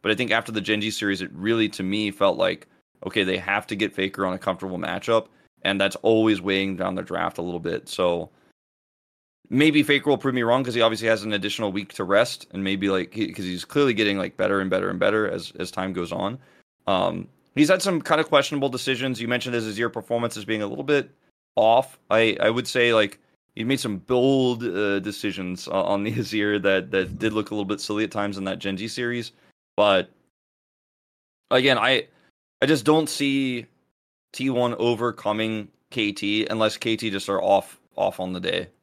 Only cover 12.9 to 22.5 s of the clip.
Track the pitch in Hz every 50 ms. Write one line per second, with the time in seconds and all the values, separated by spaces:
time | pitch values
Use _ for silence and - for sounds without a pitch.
12.9 | 95 92 90 - - 110 107 - - - 95 92 90 87 - _ - 143 143 135
13.9 | 113 101 110 101 98 98 92 95 - - 101 98 101 98 95 95 92 92 95 95
14.9 | 95 90 92 101 104 107 107 98 - 95 - - - - 90 90 - - 92 95
15.9 | 92 90 87 85 87 95 92 101 120 135 _ _ _ _ _ _ _ _ _ -
16.9 | 98 92 95 90 87 90 90 - _ _ _ _ _ 131 151 147 190 190 - -
17.9 | 180 156 - - 165 156 156 - 160 143 135 - 151 143 139 135 123 120 - 131
18.9 | 131 117 131 131 127 107 117 117 123 123 - 127 120 120 110 110 104 104 117 117
19.9 | - 120 - - 120 117 120 117 - 110 104 92 110 107 104 101 123 127 139 139
20.9 | 147 143 - - _ _ _ _ _ _ _ _ _ - 110 110 113 123 131 -
21.9 | - _ _ _ 104 110 113 113 98 - - 107